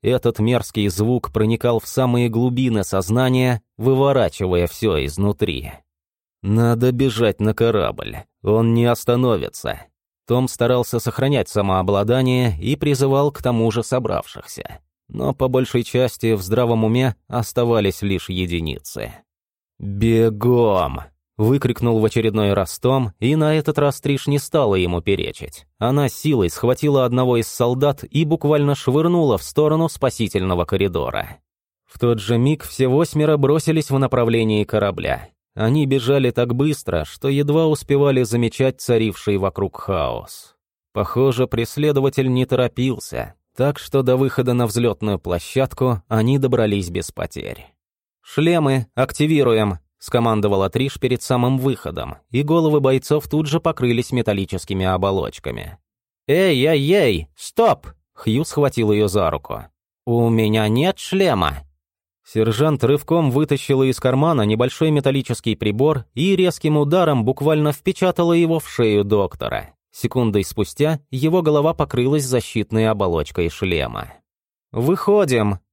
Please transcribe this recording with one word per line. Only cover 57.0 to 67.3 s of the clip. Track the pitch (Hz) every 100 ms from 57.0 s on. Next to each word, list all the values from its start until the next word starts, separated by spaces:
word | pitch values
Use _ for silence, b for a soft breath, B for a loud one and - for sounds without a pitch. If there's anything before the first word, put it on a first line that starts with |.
| 139 87 76 _
стоп!» | - - 226 135 - - _
Хью | - - 117 165
схватил | - 143 120 107
её | 104 104
за | 101 82
руку. | 73 - 55 - _ _ _ -
«У | 117 117
меня | 113 107 110 107
нет | 113 170 -
шлема!» | - 190 185 107 78 69 - _ _ _ _ _ _
Сержант | 110 110 110 156 139
рывком | 117 143 - 165 147
вытащила | 127 151 139 - 135
из | 135 123
кармана | 127 131 160 151
небольшой | 104 110 123 - 160
металлический | 147 135 135 - 123 117 104
прибор | 107 104 147 143 -
и | 120 180 185
резким | 180 - 156 151
ударом | 143 180 165 131
буквально | 110